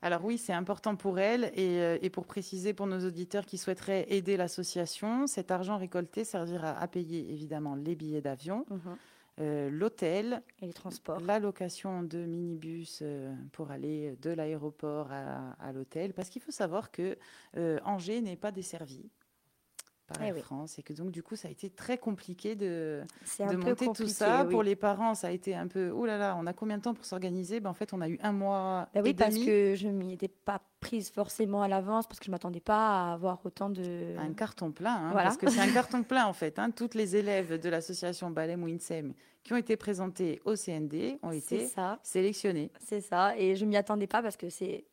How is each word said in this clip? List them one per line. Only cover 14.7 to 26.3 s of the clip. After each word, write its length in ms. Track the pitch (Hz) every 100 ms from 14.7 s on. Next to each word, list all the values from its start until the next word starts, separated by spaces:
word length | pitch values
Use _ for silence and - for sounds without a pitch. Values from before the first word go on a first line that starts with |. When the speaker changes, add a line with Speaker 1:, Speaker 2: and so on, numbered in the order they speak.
| 147 151 147 143
Speaker 1:
à, 400 | 139 139 135 131 -
à 100 | -
l'hôtel. 400 | 135 131 160 190
Parce 160 | 185 180
qu'il 140 | -
faut 80 | -
savoir 400 | 294 190 175 165
que, 260 | - 180 - - - - -
euh, 220 | 170 156
Angers 360 | - 202 175 220
n'est 140 | 220 175
pas 140 | 214
desservi 580 | 190 180 165 151 135 - _ _ _ _ _ _ - - _ _
par 140 | 160
Speaker 2:
Eh 60 | 214
Speaker 1:
Air 60 | 170
Speaker 2:
oui. 40 |
Speaker 1:
France 380 | - 135 156 -
et 40 |
que 120 | 147
donc, 160 | 151 175
du 120 | 170
coup, 140 | 160 220
ça 120 | 180
a 20 |
été 180 | 147 196
très 300 | - - 247
compliqué 580 | 233 196 - 180 208 214
de, 460 | 196 170 156 151 147 - -
Speaker 2:
C'est 180 | -
Speaker 1:
de 40 | 202
Speaker 2:
un 20 |
peu 40 | 180
Speaker 1:
monter 160 | 180
tout 100 | 240 247
Speaker 2:
compliqué, 180 | 220 220
Speaker 1:
ça. 340 | 202 202 247 277
Speaker 2:
oui. 40 |
Speaker 1:
Pour 120 | 185
les 120 | 208
parents, 400 | 196 208 196 226
ça 120 | 220 180
a 40 |
été 220 | 180 180
un 120 | 180 175
peu, « 240 | 190 185
Oh 120 | - 233
là 100 | 214
là, 180 | 202